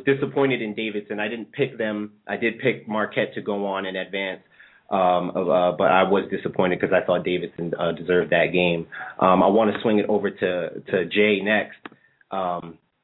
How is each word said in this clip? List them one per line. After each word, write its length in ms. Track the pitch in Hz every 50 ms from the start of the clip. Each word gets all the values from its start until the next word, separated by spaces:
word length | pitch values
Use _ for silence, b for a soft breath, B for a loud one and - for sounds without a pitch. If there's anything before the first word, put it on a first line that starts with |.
| -
disappointed 560 | 139 135 135 139 135 - 143 139 135 127 117
in 120 | 117 107 104
Davidson. 440 | 113 110 110 101 104 104 - 107 104
I 80 | 104
didn't 240 | 107 117 117 107 -
pick 260 | - - 135 - -
them. 360 | 113 110 107 107 104 104 104 - _ _
I 120 | - 101
did 220 | 104 117 113 110 117
pick 280 | 131 127 104 - -
Marquette 460 | 110 107 107 104 104 - - 107 104 -
to 60 | 113
go 240 | 92 107 101 101 101
on 200 | 98 95 98 95
and 120 | 95 92
advance. 420 | 95 92 90 95 98 98 95 92 90 - b b b b b b b b -
Um, 420 | - 95 92 90 90 87 87 90 -
uh, 380 | 92 92 85 90 90 90 87 85
but 180 | - 98 -
I 120 | 90 92 95
was 280 | 92 98 104 101 -
disappointed 480 | 98 92 - 85 - - 95 90 90 90
'cause 120 | - 87 95
I 120 | 90 -
thought 200 | - 90 87 82
Davidson, 480 | 92 90 87 85 - - - 85 85 82
uh, 140 | - 87 85
deserved 400 | 82 80 82 87 87 90 82 76
that 220 | 87 85 80 80 85
game. 340 | 90 90 87 85 82 82 B B B B B B -
Um, 240 | - 92 92 92 90
I 40 |
wanna 260 | 95 98 110 113 104 101 -
swing 180 | - 117 107 104
it 60 | 98
over 240 | - 107 101 95 98
to, 380 | 95 - 101 92 90 90 85 82 - 104
to 260 | - - - 95 87
Jay 340 | 82 80 104 104 107 104 95 95
next, 340 | 104 110 101 - - - - - - b b b b b b b _
um, 460 | - 95 92 90 87 85 82 85 82 - _ _ _ _